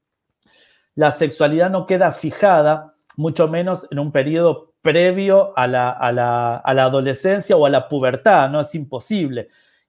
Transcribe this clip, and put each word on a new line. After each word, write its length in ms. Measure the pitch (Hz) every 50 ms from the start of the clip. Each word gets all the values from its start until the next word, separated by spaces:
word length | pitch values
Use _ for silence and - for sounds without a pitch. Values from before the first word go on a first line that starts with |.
| _ _ _ _ _ _ _ _ _ _ _ _ _ _ _ _ _ _ _
La 180 | - 151 147
sexualidad 580 | - - 170 143 - - 156 143 151 160 180 202
no 160 | 190 185 -
queda 240 | - 185 180 185 165
fijada, 840 | 139 - - 156 - - 208 202 185 160 151 151 156 156 156 - _ _ _ _ -
mucho 300 | - 151 165 156 - 165
menos 400 | 156 165 170 175 185 185 180 - -
en 80 | - 143
un 100 | 143 151
periodo 640 | 147 147 131 147 156 165 170 170 151 - - _ _ _
previo 760 | _ 156 151 170 175 180 185 196 196 196 190 196 185 151 -
a 120 | 131 127 123
la, 220 | 127 127 123 123
a 200 | 127 - 131 123
la, 460 | 120 123 120 120 120 120 120 117 117
a 180 | - - - 135
la 100 | 135 131
adolescencia 720 | 127 131 139 131 139 131 131 - 185 196 202 - - 202
o 100 | 170 147
a 40 | 139
la 180 | 143 131 - -
pubertad, 600 | 151 143 131 127 123 - - 220 196 165 135 135
¿no? 100 | 143 151
Es 140 | 143 135 -
imposible. 760 | 165 143 131 - - - - 220 202 165 135 135 117 107 - _ _ _ _ _ _ _